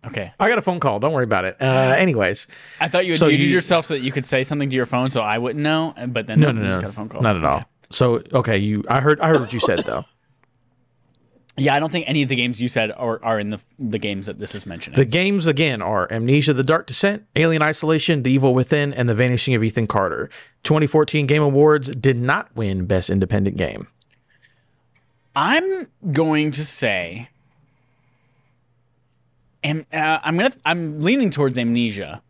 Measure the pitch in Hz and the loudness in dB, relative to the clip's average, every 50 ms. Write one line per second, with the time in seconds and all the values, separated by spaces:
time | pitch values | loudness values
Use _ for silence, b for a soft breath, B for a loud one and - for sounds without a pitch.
0 | - 117 - 117 98 85 - _ 196 214 240 226 - - 180 175 - 135 104 104 | -16 -10 -8 -8 -10 -10 -4 _ 0 2 2 0 0 -2 -2 0 0 0 0 0
1 | 113 151 160 139 127 110 107 92 90 95 92 _ 131 131 131 131 131 127 131 156 | 0 0 0 0 0 2 0 0 0 -2 -4 _ 0 0 2 2 4 4 4 4
2 | 185 185 143 113 101 90 101 - - - B B B B B B 151 160 - 175 | 2 2 2 2 2 0 0 -2 -8 -14 B B B B B B -4 0 0 0
3 | 190 180 165 156 165 151 151 139 143 143 185 180 - - 180 165 156 - 156 139 | 2 2 2 4 4 4 4 4 2 2 2 2 2 2 0 0 0 -2 -6 -4
4 | 127 135 135 143 131 - - 131 131 - 156 147 143 135 131 131 127 - - 123 | -4 -4 -4 -4 -4 0 0 0 0 -2 -2 -4 -4 -2 0 -2 -2 0 0 -2
5 | 127 131 131 131 110 104 107 117 120 131 147 151 147 151 156 160 160 160 - - | -2 0 -2 -2 -2 -2 -2 -2 -2 -4 -4 -2 -2 0 0 0 -2 -4 -6 -8
6 | 123 123 120 120 110 - 110 156 151 147 123 113 104 95 95 92 92 98 101 107 | -10 -6 -4 -6 -4 0 2 4 4 4 2 -2 -2 -2 -2 -2 -4 -6 -10 -12
7 | 107 113 - - - 113 104 87 78 73 69 76 123 _ _ _ _ _ - - | -14 -12 -6 -2 0 0 2 2 0 0 0 -2 -4 _ _ _ _ _ -2 0
8 | 131 123 120 120 - - - 131 120 113 113 98 101 104 107 104 101 - 120 135 | 2 2 0 -2 -4 -2 -2 -2 0 2 0 0 0 0 -2 -4 -4 -4 -4 0
9 | 131 151 151 147 156 160 160 147 123 110 - 117 - - 95 85 - - 57 65 | 2 2 2 4 4 4 4 2 2 0 -2 -2 0 0 0 0 -2 -4 -6 -6
10 | - _ _ _ _ _ _ _ _ _ _ _ _ _ _ _ _ _ _ _ | -8 _ _ _ _ _ _ _ _ _ _ _ _ _ _ _ _ _ _ _
11 | _ _ _ _ _ _ _ _ _ _ - - 135 143 139 143 160 160 147 175 | _ _ _ _ _ _ _ _ _ _ -6 -2 0 2 2 2 0 -2 -4 -4
12 | 160 - 139 156 143 127 135 123 123 123 123 104 123 120 - 120 113 107 - - | -4 -2 0 0 0 0 0 -2 -2 -2 -2 -4 -4 -2 0 -2 -2 -2 -4 -6
13 | 127 117 113 110 - 113 113 107 104 104 107 - _ _ _ - 139 113 104 107 | -4 -4 -4 -4 -2 -2 -2 -2 -2 -4 -6 -10 _ _ _ -10 -8 -6 -4 -4
14 | 107 104 101 95 98 104 - - 101 95 - 104 - 95 85 85 - - - 131 | -4 -4 -6 -4 -8 -10 -10 -10 -10 -10 -8 -8 -8 -10 -10 -12 -14 -4 0 0
15 | 135 113 110 170 185 196 202 196 160 165 147 135 165 151 131 110 92 87 110 98 | 0 2 2 0 0 2 0 0 0 0 0 2 0 0 0 -2 -2 -2 0 0
16 | 90 - - 113 113 123 135 147 139 151 143 127 135 - 160 165 - - 127 - | 0 0 0 0 2 2 2 4 4 2 2 2 2 2 0 0 0 -4 -4 0
17 | - 196 208 214 - _ _ 147 160 165 160 156 151 156 156 - - 156 160 156 | 0 0 -2 -2 -8 _ _ 0 2 2 2 2 0 0 0 -2 0 0 0 0
18 | - - 165 147 120 127 131 139 131 135 123 131 127 - - 147 143 143 139 123 | 2 0 0 0 2 2 2 4 4 4 4 4 2 2 2 0 0 -2 0 0
19 | 127 120 113 104 127 123 127 120 - - 127 113 110 113 - 123 113 104 - 104 | 0 0 2 2 2 2 2 0 0 0 0 2 2 0 0 0 -2 0 0 0
20 | 98 90 80 60 - - B B B B B B _ - 151 156 156 143 - 156 | 0 0 -2 -4 -6 -8 B B B B B B _ 0 2 2 2 4 4 2
21 | 151 - - 151 147 131 147 151 151 143 139 139 147 151 151 151 135 123 - 127 | 2 4 2 -2 2 2 2 2 2 2 4 6 6 6 6 4 0 -4 -10 0
22 | 107 139 131 120 120 127 147 196 - _ _ 117 110 101 98 92 90 87 - 92 | 2 2 2 2 0 0 -2 -2 -2 _ _ -4 -4 -2 -2 -2 0 0 0 0
23 | 87 - 95 98 95 92 - 104 98 98 - - 92 - - - 95 - _ _ | 0 0 0 0 0 0 0 0 0 -2 -2 -2 -4 -4 -6 -10 -14 -16 _ _
24 | _ _ _ _ _ _ _ _ _ _ _ _ _ _ _ _ _ _ _ _ | _ _ _ _ _ _ _ _ _ _ _ _ _ _ _ _ _ _ _ _
25 | _ _ _ _ _ _ _ 139 147 185 262 320 359 381 381 370 320 - _ _ | _ _ _ _ _ _ _ -2 0 2 2 0 0 -2 -4 -4 -8 -12 _ _
26 | - 185 143 143 160 160 156 151 151 151 139 135 156 - - - 139 113 101 92 | -6 -2 0 2 2 2 2 2 0 0 -2 -2 -2 0 0 0 0 0 -2 -2
27 | 87 85 90 107 120 - _ _ _ _ _ _ _ _ _ _ _ _ _ _ | -4 -6 -10 -14 -16 -18 _ _ _ _ _ _ _ _ _ _ _ _ _ _
28 | _ _ _ _ _ _ _ _ _ _ _ _ _ _ _ _ _ _ _ _ | _ _ _ _ _ _ _ _ _ _ _ _ _ _ _ _ _ _ _ _
29 | _ _ _ _ _ _ _ _ _ _ _ _ - 147 151 160 151 _ - 160 | _ _ _ _ _ _ _ _ _ _ _ _ -4 -4 -4 -4 -6 _ -6 -4
30 | 156 156 156 156 - 151 160 170 214 262 262 - _ 156 170 175 170 156 151 151 | 0 0 0 0 0 -2 0 0 0 0 -2 -2 _ -2 -2 0 -2 -6 -6 -2
31 | 151 180 247 277 254 196 - 143 147 135 123 127 120 117 117 120 120 113 104 101 | 0 0 2 2 2 0 0 0 0 0 0 0 0 0 0 0 0 -2 -4 -6
32 | 95 73 80 - _ | -10 -12 -12 -16 _